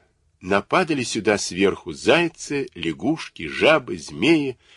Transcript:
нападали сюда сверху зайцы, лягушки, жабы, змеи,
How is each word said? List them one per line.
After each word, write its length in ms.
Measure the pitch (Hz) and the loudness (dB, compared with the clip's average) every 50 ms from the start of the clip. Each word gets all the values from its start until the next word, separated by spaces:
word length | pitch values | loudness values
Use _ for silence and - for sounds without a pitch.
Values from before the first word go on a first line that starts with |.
| _ _ _ _ _ _ _ _ | _ _ _ _ _ _ _ _
нападали 640 | - 92 98 101 - - 143 175 190 156 156 139 117 | -4 0 0 0 0 2 0 0 2 0 -2 -2 -2
сюда 340 | - - 113 92 107 104 | -4 -4 0 2 2 2
сверху 560 | 98 - - 90 90 98 95 87 - - 87 76 | 2 0 -6 0 2 2 2 2 0 -8 -12 -12
зайцы, 720 | 67 - 104 135 165 170 160 - - - - 147 139 135 - - | -2 2 4 4 4 4 0 -4 -10 -10 -6 -6 -6 -6 -8 -10
лягушки, 720 | 87 85 82 78 69 92 135 160 156 - - - - 82 | -8 -6 -6 -6 -4 -2 -2 -2 -2 -6 -14 -12 -12 -12
жабы, 520 | 76 82 85 98 135 160 151 127 120 113 85 | -10 -2 2 4 4 4 4 2 -4 -10 -10
змеи, 580 | - - 73 73 98 151 165 156 143 135 123 - _ _ _ | -10 -12 -6 -2 2 2 2 2 2 -2 -6 -10 _ _ _